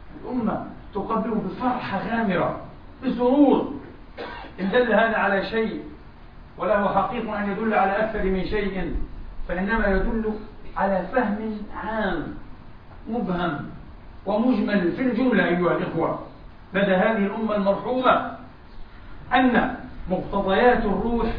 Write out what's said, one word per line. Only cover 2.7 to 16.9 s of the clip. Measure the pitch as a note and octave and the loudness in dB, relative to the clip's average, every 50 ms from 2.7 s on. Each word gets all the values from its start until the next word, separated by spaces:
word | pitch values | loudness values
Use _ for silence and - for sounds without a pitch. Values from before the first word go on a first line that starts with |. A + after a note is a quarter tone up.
| - - - - - - C4 | -18 -18 -18 -20 -16 -6 -4
بسرور. | C4 A3 A#3 B3 B3+ C#4 D4 C#4+ B3+ G#3+ - - - - - - - - - - - - - - - - - - - - - | -4 0 2 2 4 8 8 8 8 8 6 2 -2 -6 -10 -12 -14 -16 -18 -20 -18 -14 -12 -12 -12 -12 -12 -14 -14 -8 -4
إن | F#3+ G3 | -2 2
دل | A3+ B3 B3 A#3 G3+ | 4 4 4 4 4
هذا | G#3 A3+ A3 G#3+ | 4 4 4 2
على | - G#3 G3 G3 G3 F#3 | 0 0 2 2 0 0
شيء، | - G#3+ A3+ A3 G3 D#3+ D3+ - - - - - - - - - - - - - - - - | 0 -2 -2 -2 -2 -4 -6 -10 -12 -16 -18 -20 -20 -20 -20 -20 -20 -20 -20 -20 -18 -10 -4
وله | F3 F#3 G3+ G#3 G3+ F#3 F3+ | 0 2 2 2 2 2 2
حقيق | G3 F#3+ - A#3+ A#3+ - G#3 G#3 | 2 2 0 -2 -4 -4 -4 -4
أن | G#3 G#3 G3+ | -2 -2 -2
يدل | F#3+ F#3 A3+ A3 G#3+ | -2 0 0 2 4
على | G3+ G3 G3 G3 | 4 4 4 4
أكثر | G#3 A3 G#3+ G#3 G#3 F#3+ | 2 0 0 0 0 0
من | F#3+ F#3+ F#3 F3 | 2 2 0 0
شيء، | D#3 G#3+ G#3 G3 G3 F#3 F#3+ F3 D#3 B2+ - - - - - - - - - - - | 0 0 0 0 0 -2 -2 -2 -2 -2 -2 -2 -4 -4 -10 -12 -10 -8 -8 -6 -4
فإنما | F3 F3+ F#3+ G3+ A3+ A3 G#3+ | -2 -2 0 0 2 2 4
يدل | G3+ F#3+ F#3 - A#3 A3+ A3 A3 G#3+ G#3+ - - - - - - - - | 4 4 2 2 2 0 0 -2 -2 -4 -4 -8 -12 -14 -14 -14 -10 -2
على | - G3 G3 G3 F3+ F3 F3+ - | 0 0 2 2 0 0 0 0
فهم | B3+ A#3 G3+ G3+ G#3+ A3 A3 G#3+ G#3 - - - | 0 2 2 0 -2 -4 -4 -6 -6 -8 -8 -8
عام | - - G#3+ A3 A3 G#3 F#3+ F3 D#3 C3 B2+ - - - - - - - - - - - - - - - A3+ | -8 -6 -4 -2 -2 0 0 -2 -2 -4 -6 -10 -10 -12 -14 -16 -16 -16 -18 -18 -18 -18 -18 -18 -14 -10 -6
مبهم | A3 A#3+ G3 F3+ F3+ F3 F3+ E3+ D3+ C3+ - - - - - - - - - - - - - | -4 -4 -2 -2 -2 0 0 -2 -2 -4 -8 -10 -12 -14 -16 -16 -18 -18 -18 -18 -18 -8 -4
ومجمل | F#3 G#3 A3 A#3+ B3+ A#3 G3+ G#3+ G3+ G3+ F#3+ F3 E3 D3+ | -2 0 2 2 2 2 2 2 2 2 2 2 2 0
في | - C4 | 0 0
الجملة | B3+ A3 - C4+ B3 A3 F#3+ F3 | 0 2 2 2 4 4 4 4
أيها | E3 F3 F3+ F3 E3 D#3 | 4 2 2 2 2 2
الإخوة | - F#3 D#3+ D#3+ E3 D#3+ D#3 D#3 - - - - - - - - - - - - | 0 0 -2 -2 -2 0 0 -2 -4 -8 -12 -16 -18 -18 -18 -18 -20 -14 -4 0
لدى | F3+ F#3+ G3 | 0 2 4